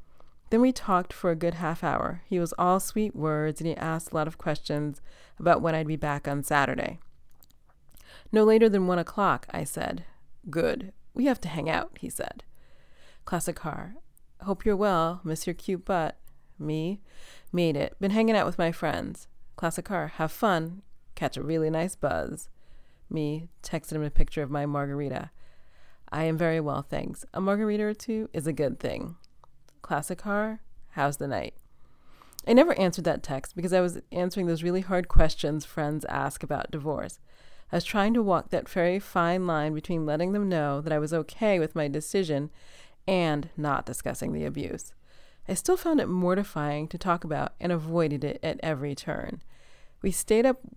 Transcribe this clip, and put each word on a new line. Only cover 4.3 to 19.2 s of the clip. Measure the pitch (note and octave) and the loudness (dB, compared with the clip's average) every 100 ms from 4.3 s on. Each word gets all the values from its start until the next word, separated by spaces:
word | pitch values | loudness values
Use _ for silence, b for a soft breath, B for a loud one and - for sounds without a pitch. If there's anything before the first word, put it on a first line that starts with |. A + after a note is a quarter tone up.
| - | -4
questions | E3 D3+ - D3 D3+ C#3+ b b b b | -2 -2 -2 -2 -2 -6 b b b b
about | E3 D#3+ | 4 6
when | E3 | 4
I'd | D#3+ D3+ | 0 -2
be | D3+ | -2
back | D3+ C#3+ C#3+ | -2 -2 -2
on | C#3+ | -2
Saturday. | - D3 C3+ C3 - E3+ - - - - - - - - - - B B B | 2 2 2 0 -4 -6 -16 -20 -20 -20 -20 -20 -20 -20 -20 -20 B B B
"No | G#3+ | 6
later | G#3+ A3 A3+ | 8 8 8
than | G3 F3+ | 6 4
one | F3 | 2
o'clock," | E3 - F#3+ B2 - | 0 2 2 2 -2
I | E3+ | -6
said. | D3 - - E3+ - - - - F#3 | -4 -4 -4 -6 -8 -16 -18 -16 -6
"Good. | D#3+ E3 - F#3+ - - | 0 0 0 -8 -14 -12
We | - | 0
have | C4+ A#3+ | 2 2
to | E3+ | -2
hang | D#3+ D#3 | -4 -2
out," | D#3+ - - | -2 -4 -10
he | - | -10
said. | - - - - b b b b b b b | -6 -8 -8 -16 b b b b b b b
Classic | - E3+ F3 E3 | -6 -4 -2 -4
Car, | E3 - F3+ B3+ - - - - | -6 -6 -10 -12 -16 -20 -20 -12
"Hope | G3 F#3+ | -4 0
you're | G#3+ G3 | 2 4
well, | G#3 F3 E3 F3+ | 4 4 2 0
miss | D#3+ D#3+ - | -4 -4 -4
your | |
cute | E3+ - F3+ | -6 -4 -4
butt." | - F3+ D#3 - - - - - | 0 0 0 -6 -16 -18 -20 -8
"Me? | D3+ D#3 E3 G#3 B B B B B | -4 -2 -2 -4 B B B B B
Made | F3 E3 C#3+ | 2 2 2
it. | - - | -2 0
Been | G3 | 2
hanging | G#3+ A3+ G#3+ | 4 6 4
out | - | 2
with | F3+ | 2
my | E3+ | 0
friends." | E3 D#3+ - - F3 | 0 -2 -2 -6 -10